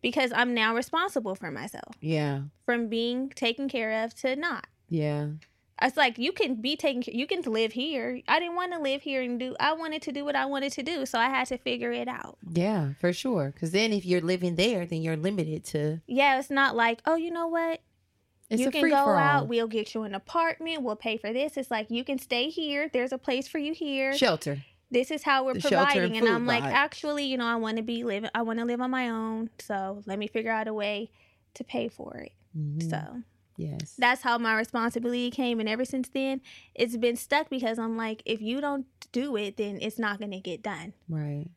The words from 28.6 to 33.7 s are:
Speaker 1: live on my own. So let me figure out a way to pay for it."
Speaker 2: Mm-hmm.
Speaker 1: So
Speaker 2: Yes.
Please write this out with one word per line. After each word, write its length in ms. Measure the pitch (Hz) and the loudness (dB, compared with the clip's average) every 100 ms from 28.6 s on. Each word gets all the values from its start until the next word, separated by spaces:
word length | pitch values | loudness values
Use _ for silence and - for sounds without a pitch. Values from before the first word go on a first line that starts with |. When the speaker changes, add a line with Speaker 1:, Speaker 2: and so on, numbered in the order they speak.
Speaker 1:
live 160 | 240 240 | 0 0
on 120 | 254 | 0
my 180 | 254 247 | -2 -2
own. 400 | 226 220 220 226 - | -2 -4 -4 -6 -10
So 440 | - 202 190 202 208 | -6 -4 -4 -8 -6
let 140 | 196 | -6
me 80 | 208 | -4
figure 240 | 233 226 | -4 -2
out 160 | 220 220 | -2 -2
a 40 | |
way 360 | 214 208 208 226 _ _ _ _ - | -2 -2 -2 -6 _ _ _ _ -14
to 80 | 247 | -6
pay 240 | 240 233 | -4 -4
for 260 | - - - | -6 -14 -12
it." 140 | - _ _ 160 | -14 _ _ -6
Speaker 2:
Mm-hmm. 300 | 147 151 165 | -4 -4 -2
Speaker 1:
So 340 | - - 247 226 _ _ - | -4 -6 -10 -14 _ _ -10
Speaker 2:
Yes. 380 | 160 | -8